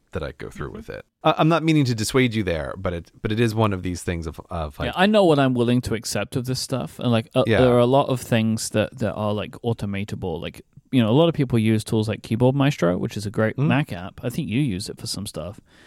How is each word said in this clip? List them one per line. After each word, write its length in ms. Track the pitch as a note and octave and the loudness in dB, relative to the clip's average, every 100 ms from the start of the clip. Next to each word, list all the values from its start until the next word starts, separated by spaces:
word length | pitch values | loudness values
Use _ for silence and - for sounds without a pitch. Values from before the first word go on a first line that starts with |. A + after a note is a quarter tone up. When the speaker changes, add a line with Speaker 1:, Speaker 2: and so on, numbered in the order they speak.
| _ | _
Speaker 1:
that 100 | - | -8
I 120 | C#2+ | -8
go 180 | - G#1+ | -10 -14
through 160 | - C#2 | -10 -12
Speaker 2:
Mm-hmm. 100 | - | -12
Speaker 1:
with 120 | - | -14
it." 140 | - - _ | -14 -16 _
I, 100 | D#3 - | 0 2
I'm 100 | D#3+ | 4
not 140 | E3 | 4
meaning 220 | D#3+ D#3 B2+ | 4 4 2
to 100 | A2+ | 0
dissuade 400 | G#2+ C3 B2+ A2 | 0 2 2 0
you 80 | |
there, 320 | F2+ D#2+ C2+ - | -2 -2 -4 -6
but 160 | F#2 | -6
it, 180 | E2+ - _ | -6 -10 _
but 120 | G#2+ | -4
it 80 | G#2+ | 0
is 160 | A#2+ G#2+ | 2 2
one 180 | G#2+ | 0
of 80 | F#2+ | 0
these 220 | F#2 F2 | -4 -4
things 240 | - E2+ D#2+ | -4 -4 -6
of, 120 | D2+ - | -12 -10
of, 260 | E2+ D2+ - | -8 -8 -6
like 160 | E2+ | -6
Speaker 2:
Yeah, 0 | - | 2
I 120 | G3 | 4
know 180 | G#3+ F#3 | 6 6
what 140 | C#3+ | 6
I'm 160 | C3 B2 | 4 2
willing 260 | A#2+ B2 | 2 2
to 140 | - G#2+ | 0 -4
accept 400 | - G#2+ G2+ C#3 | -4 -6 -4 -6
of 100 | B2+ | -4
this 140 | B2 | -6
stuff. 400 | - C#3+ - - | -4 -6 -6 -4
And, 120 | B2 | 0
like, 200 | A2+ A#2 | 0 2
uh, 120 | C3 A#2+ | 0 4
Speaker 1:
Yeah. 140 | G#2 | 4
Speaker 2:
there 120 | B2+ | 6
are 60 | A#2+ | 6
a 80 | A#2+ | 6
lot 220 | C3+ - | 4 2
of 120 | B2+ | -2
things 480 | - A#2 A2 A2 - | 0 0 2 0 -2
that, 300 | A2 G2 - | -2 -2 -2
that 140 | G#2+ | -6
are, 200 | - G#2+ | -2 -4
like, 200 | G#2 F#2 - | -4 -8 -6
automatable, 760 | A#2+ A2+ G2+ G2 G#2 D#2+ F#2 E2 | -4 -4 -4 -6 -6 -6 -6 -6
like, 220 | E2+ - - - _ | -8 -14 -20 -20 _
you 100 | C3 | 2
know, 80 | G#2+ | 4
a 40 | C3 | 4
lot 100 | E3+ | 4
of 40 | |
people 240 | D3+ B2+ A#2+ | 2 0 2
use 260 | A2 A2 | 4 2
tools 240 | - A2+ G#2+ | 2 -2 0
like 120 | G#2 | -4
Keyboard 320 | - A2 B2 C#3 | -4 2 2 4
Maestro, 420 | C3+ - F3 - | 0 2 0 0
which 180 | A#2+ - | -4 -6
is 80 | G#2 | -6
a 60 | |
great 240 | A#2+ A2 - | -2 -2 0
Speaker 1:
Mm. 100 | D3+ | 0
Speaker 2:
Mac 260 | C3 D3 | 0 -2
app. 260 | F2+ F#2 - | -8 -12 -10
I 60 | - | -8
think 200 | - E2 | -6 -4
you 100 | A2+ | -2
use 280 | D3 F2+ - | -2 -4 -8
it 100 | - | -10
for 80 | - | -10
some 180 | - G2+ | -8 -8
stuff. 340 | D#2+ E2 G#2 _ _ | -10 -12 -14 _ _